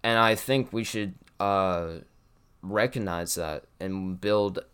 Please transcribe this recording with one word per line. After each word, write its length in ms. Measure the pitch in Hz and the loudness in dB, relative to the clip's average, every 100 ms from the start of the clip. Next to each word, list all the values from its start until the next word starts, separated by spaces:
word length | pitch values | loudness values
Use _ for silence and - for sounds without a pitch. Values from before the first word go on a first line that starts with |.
And 160 | 113 113 | 2 4
I 160 | 113 | 6
think 380 | 110 - 135 120 | 4 2 0 0
we 120 | 113 | -4
should, 300 | 113 110 101 - - _ | -4 -4 -6 -8 -20 _
uh, 600 | 101 98 95 87 82 82 - _ _ _ _ _ | 2 4 2 0 -4 -8 -16 _ _ _ _ _
recognize 720 | 92 107 123 123 98 85 87 | -4 0 0 0 -4 -4 -4
that 300 | - 80 76 - _ | -4 -4 -6 -12 _
and 400 | 95 95 95 92 | -6 -4 -6 -4
build 400 | 104 104 101 92 - | 2 2 2 -4 -12